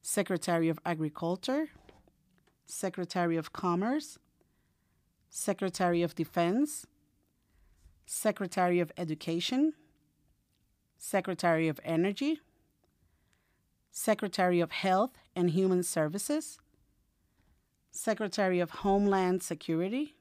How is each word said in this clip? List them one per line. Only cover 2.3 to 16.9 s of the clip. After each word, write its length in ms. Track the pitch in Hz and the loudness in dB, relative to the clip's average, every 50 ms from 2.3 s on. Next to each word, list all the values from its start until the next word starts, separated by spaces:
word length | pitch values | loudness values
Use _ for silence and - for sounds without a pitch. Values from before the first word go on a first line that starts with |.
| _ _ _ _ _ _ _ | _ _ _ _ _ _ _
Secretary 720 | - - - - 190 180 - 175 170 - 185 175 170 165 | -16 -10 -6 -6 -6 -4 -4 -6 -4 0 0 2 2 2
of 160 | 165 156 - | 0 -2 -6
Commerce, 680 | - - - 180 175 180 196 233 269 311 - - - - _ _ _ _ _ _ _ _ _ _ _ _ _ _ _ _ _ _ _ _ _ _ | -10 -4 -2 0 0 0 0 0 -2 -2 -4 -8 -18 -20 _ _ _ _ _ _ _ _ _ _ _ _ _ _ _ _ _ _ _ _ _ _
Secretary 720 | - - - - 196 - 196 190 180 - 190 175 175 170 175 | -10 -6 -2 -2 -2 -2 -2 -4 0 0 2 2 4 2 0
of 120 | 165 - | 0 -2
Defense, 720 | - 160 - - 175 170 170 190 247 294 294 - - - _ _ _ _ _ _ _ _ _ _ _ _ _ _ _ _ _ _ _ _ - _ _ _ | -4 -6 -2 0 2 2 2 4 2 0 0 -2 -12 -14 _ _ _ _ _ _ _ _ _ _ _ _ _ _ _ _ _ _ _ _ -20 _ _ _
Secretary 760 | - - - - 214 202 - 202 175 - 196 180 180 180 175 | -10 -10 -2 -2 -2 0 0 -6 -4 0 0 2 2 4 2
of 140 | 175 156 - | 0 -2 -4
Education, 760 | - 175 156 156 156 - 170 165 175 175 - 254 262 294 320 302 _ _ _ _ _ _ _ _ _ _ _ _ _ _ _ _ _ _ _ _ _ _ _ _ | -8 -6 -6 -6 -6 -4 -4 -4 -2 -2 -2 0 2 2 2 0 _ _ _ _ _ _ _ _ _ _ _ _ _ _ _ _ _ _ _ _ _ _ _ _
Secretary 680 | _ - - - 196 180 196 180 - - 175 165 160 160 | _ -10 -2 -2 -2 0 -2 -4 0 2 2 4 4 2
of 140 | 160 151 - - | 0 0 -4 -4
Energy, 560 | - 165 160 180 196 202 - 277 294 320 302 _ _ _ _ _ _ _ _ _ _ _ _ _ _ _ _ _ _ _ _ _ _ _ _ _ _ _ _ _ _ | -2 0 2 2 0 0 -2 -2 -2 -2 -4 _ _ _ _ _ _ _ _ _ _ _ _ _ _ _ _ _ _ _ _ _ _ _ _ _ _ _ _ _ _
Secretary 720 | - - - 226 214 208 226 196 - - 185 180 180 175 | -12 -4 0 0 0 0 0 -4 0 2 4 4 6 4
of 100 | 170 160 | 2 0
Health 460 | - - - 196 185 190 220 254 - - _ _ _ | -2 -2 2 2 4 4 2 0 -4 -16 _ _ _
and 140 | 180 175 175 | 2 2 2
Human 340 | 156 185 190 185 185 180 175 | 4 4 4 4 4 2 0
Services, 760 | - - 170 156 151 165 202 - - 294 311 311 - - - _ _ _ _ _ _ | 0 0 0 0 0 -2 -4 -2 -2 -2 -2 -2 -6 -16 -20 _ _ _ _ _ _